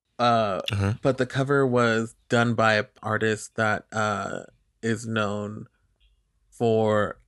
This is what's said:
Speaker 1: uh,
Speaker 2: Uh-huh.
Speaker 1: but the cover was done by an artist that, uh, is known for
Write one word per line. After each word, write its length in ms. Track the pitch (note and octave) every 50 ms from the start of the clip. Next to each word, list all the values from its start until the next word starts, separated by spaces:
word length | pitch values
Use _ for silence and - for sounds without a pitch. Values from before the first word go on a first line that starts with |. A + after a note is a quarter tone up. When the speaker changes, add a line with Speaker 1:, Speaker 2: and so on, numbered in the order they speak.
| _ _ _ -
Speaker 1:
uh, 420 | A#2+ B2 A#2 A2+ A2 G#2 F#2+ E2+ - -
Speaker 2:
Uh-huh. 220 | - G2+ G2 G2 A2 -
Speaker 1:
but 160 | - C#3+ B2+
the 80 | - B2+
cover 400 | B2 - C3+ C3+ C3+ C#3+ C#3 C3+
was 480 | C3 A#2+ B2 A#2+ A#2 A2+ A2+ A2+ A2+ - _ _ -
done 240 | B2 A#2+ A#2 A#2+ A2+
by 220 | G#2+ A2+ A2 G#2+
an 100 | G#2+ G2+ - _ _
artist 540 | - A2 A2 G#2+ A2 A2 A2 G#2 - - _
that, 300 | - A2+ G#2+ G#2+ F#2+ - -
uh, 520 | - A2 G#2+ G#2+ G#2 G2 G2 - F#2 F#2+ - - _ _ _ _ _ _ -
is 220 | A2+ A2+ G#2+ A#2
known 600 | A2 A2 A2 G#2+ G2+ G2+ G#2 G#2 G#2 G#2+ A2 - - _ _ _ _ _ _ _ _ _ _ _ _ _ _ _ _
for 640 | _ - B2 A#2 A2 A2 A2 A2 G#2+ G#2 G#2 F2 - _ _